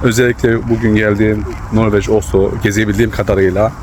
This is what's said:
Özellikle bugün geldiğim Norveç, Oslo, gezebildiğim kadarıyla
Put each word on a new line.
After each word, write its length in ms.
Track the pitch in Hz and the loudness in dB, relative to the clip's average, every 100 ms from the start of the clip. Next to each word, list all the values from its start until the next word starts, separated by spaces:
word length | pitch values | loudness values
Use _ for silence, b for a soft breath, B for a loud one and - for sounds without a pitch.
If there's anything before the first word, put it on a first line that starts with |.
Özellikle 640 | 131 110 123 120 123 113 120 | 0 2 0 0 0 0 0
bugün 260 | 113 113 107 | 0 2 2
geldiğim 480 | 107 101 107 107 107 - - | 2 2 0 0 -4 -10 -4
Norveç, 360 | 107 110 104 98 | 0 2 0 2
Oslo, 420 | 110 - 95 98 - | 0 2 0 0 0
gezebildiğim 480 | 104 101 107 101 113 | -2 0 -2 0 0
kadarıyla 600 | - 104 98 95 92 110 - | -2 -2 2 2 2 -2 -2